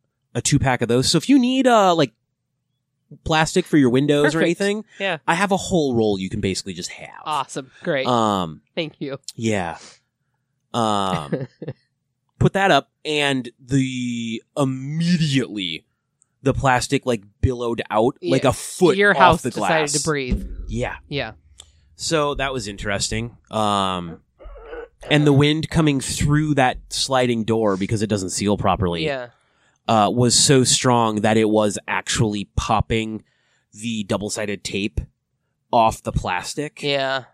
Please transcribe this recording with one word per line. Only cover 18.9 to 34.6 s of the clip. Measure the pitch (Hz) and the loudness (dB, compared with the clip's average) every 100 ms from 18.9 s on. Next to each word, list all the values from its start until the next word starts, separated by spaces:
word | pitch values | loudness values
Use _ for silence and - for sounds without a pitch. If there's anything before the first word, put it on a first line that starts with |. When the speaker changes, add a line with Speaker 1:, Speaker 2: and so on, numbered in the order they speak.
| 196 | 4
Speaker 2:
Your | 202 | 4
Speaker 1:
off | - | 6
Speaker 2:
house | 180 160 | 6 4
Speaker 1:
the | 127 | 0
Speaker 2:
decided | - 190 160 147 | -2 0 0 0
Speaker 1:
glass. | |
Speaker 2:
to | 147 | -2
breathe. | 160 143 127 123 - - - | -2 -4 -2 -4 -6 -12 -8
Speaker 1:
Yeah. | 113 120 - - | -6 -6 -8 -10
Speaker 2:
Yeah. | 143 113 - _ _ - _ _ - | -8 -8 -12 _ _ -20 _ _ -10
Speaker 1:
So | - 160 147 | -4 0 0
that | 143 135 | -2 -4
was | 131 104 | -4 -8
interesting. | 101 107 98 - 110 117 - - | -8 -4 -4 -2 -4 -6 -12 -8
Um, | 107 107 101 95 92 85 82 _ _ - - - - - _ - | -2 2 2 0 -2 -6 -12 _ _ -18 -16 -16 -16 -16 _ 0
and | 147 147 | 2 4
the | |
wind | 139 147 156 156 | 4 4 0 -2
coming | 165 151 135 | 0 2 0
through | - - 147 147 151 | -4 -4 0 2 2
that | 139 127 - - | 2 2 0 -8
sliding | - - 127 123 117 | -6 0 2 2 0
door, | 110 113 107 95 | 0 2 2 0
because | 98 107 | -2 -2
it | 104 | 0
doesn't | 104 92 | -2 -2
seal | - 98 98 | -2 0 0
properly, | 101 90 92 85 156 | 0 0 0 -2 -4
Speaker 2:
Yeah. | 135 120 _ _ _ _ _ - | -6 -10 _ _ _ _ _ 0
Speaker 1:
uh, | 110 101 | 4 4
was | 120 123 - | 4 2 4
so | - 135 | 4 4
strong | 123 - 131 120 113 107 | 4 2 2 2 2 0
that | 107 110 | 2 2
it | 107 | 4
was | 107 107 101 - | 4 2 -2 -4
actually | 98 - - 113 104 95 - | -6 -4 -2 0 -2 -4 -6
popping | - 107 - 113 110 107 _ _ _ _ _ | 0 -2 0 -4 -4 -8 _ _ _ _ _
the | 104 117 113 | -12 -8 -6
double-sided | 98 104 104 - 104 98 | -4 -4 -4 -6 -6 -6